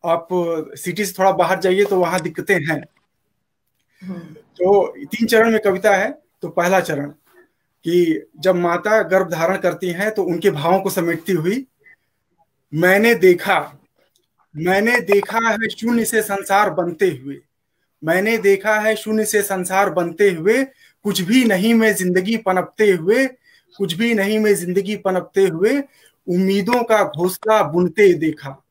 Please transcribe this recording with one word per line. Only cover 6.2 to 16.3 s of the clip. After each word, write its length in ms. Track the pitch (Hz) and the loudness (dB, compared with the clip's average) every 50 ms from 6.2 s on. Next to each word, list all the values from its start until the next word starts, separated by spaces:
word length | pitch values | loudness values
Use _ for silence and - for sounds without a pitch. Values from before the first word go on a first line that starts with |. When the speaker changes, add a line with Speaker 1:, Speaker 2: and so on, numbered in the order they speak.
| _ _ _ _ | _ _ _ _
Speaker 1:
तो 80 | - 165 | -14 -6
पहला 300 | - - 170 180 190 190 | -2 -2 0 2 2 2
चरण 300 | 175 - 156 139 143 147 151 _ _ _ _ - _ _ _ _ _ _ _ _ _ | 0 0 -6 -6 -6 -10 -12 _ _ _ _ -20 _ _ _ _ _ _ _ _ _
कि 440 | 165 170 180 175 165 156 151 - _ _ 156 | 0 2 2 2 2 0 -4 -6 _ _ -2
जब 160 | 147 190 180 | 0 0 0
माता 480 | 175 175 170 170 175 175 214 214 220 202 | 2 0 0 -2 -2 0 0 0 0 2
गर्भ 280 | 160 185 190 185 165 | 2 0 0 0 0
धारण 260 | 170 160 165 175 190 | -2 -2 -2 -2 -2
करती 320 | 185 - 175 170 165 190 180 | 0 -2 -2 -2 -2 -6 -6
हैं 220 | 170 175 202 214 | -4 -4 -4 -4
तो 120 | 214 214 185 | -2 -2 -2
उनके 280 | 180 165 175 - 196 | -2 -2 0 0 0
भावों 280 | 156 147 147 170 185 190 | 0 2 0 2 2 2
को 100 | 190 196 | 0 -2
समेटती 420 | 185 190 170 170 170 165 - - | -4 -2 -2 -2 -4 -4 -2 -2
हुई, 340 | 185 160 151 180 214 262 269 _ _ _ _ _ _ _ _ _ _ _ _ _ _ _ _ _ _ _ _ _ 143 | -2 0 0 -2 -2 -2 -6 _ _ _ _ _ _ _ _ _ _ _ _ _ _ _ _ _ _ _ _ _ -2
"मैंने 420 | 156 175 180 185 202 220 233 233 | 0 2 4 4 4 4 4 2
देखा, 640 | 185 180 185 175 175 - 202 190 160 143 - - - _ _ _ _ _ _ _ _ _ _ _ _ _ _ _ | 6 6 4 4 4 2 -2 -2 -2 -2 -6 -16 -20 _ _ _ _ _ _ _ _ _ _ _ _ _ _ _
मैंने 440 | 147 160 175 190 196 214 233 247 240 | -6 -2 0 0 2 2 2 0 0
देखा 400 | - 196 202 202 196 - 202 226 226 226 | 2 2 0 0 0 -2 -4 -2 -2 -2
है 200 | 214 220 226 208 | -2 -2 -4 -8
शून्य 360 | - - 220 233 240 233 220 | -8 -6 -4 -2 0 0 0
से 160 | 220 233 220 | 0 -2 -4
संसार 480 | 214 - | -2 -2